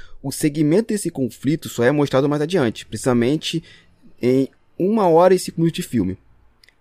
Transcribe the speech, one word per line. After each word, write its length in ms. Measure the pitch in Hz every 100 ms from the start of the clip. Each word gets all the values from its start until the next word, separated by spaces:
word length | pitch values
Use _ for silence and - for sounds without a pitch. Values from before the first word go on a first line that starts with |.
| - -
O 80 | 135
segmento 580 | - 156 147 147 180 226
desse 220 | 208 165
conflito 600 | 143 123 - 127 160 127
só 140 | -
é 80 | 120
mostrado 360 | 147 143 131 143
mais 140 | 147
adiante, 420 | 151 185 117 -
precisamente 800 | - 110 135 120 117 151 - 165 - - _ _ - -
em 280 | 123 131 135 _ _ -
uma 300 | 180 220 185
hora 260 | 160 185
e 40 | 180
cinco 220 | - -
minutos 220 | 165 170
de 60 | -
filme. 300 | 120 92 95 _ _ _ _ _ _